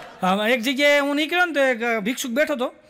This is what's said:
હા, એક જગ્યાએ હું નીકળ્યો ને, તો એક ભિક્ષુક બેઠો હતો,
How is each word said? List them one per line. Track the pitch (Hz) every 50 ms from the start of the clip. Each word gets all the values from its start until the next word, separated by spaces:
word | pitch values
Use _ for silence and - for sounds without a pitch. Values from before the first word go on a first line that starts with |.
| - - - - -
હા, | 185 190 202 214 214
એક | 254 254
જગ્યાએ | 214 262 277 247 285 294 285 285
હું | 277 277 285
નીકળ્યો | 285 311 294 339 349 359
ને, | 349 294
તો | 285
એક | 269 262 254 220 226 240 233 226
ભિક્ષુક | 196 208 262 - - 269
બેઠો | 226 269 302 302 302
હતો, | 233 247 302 - - - _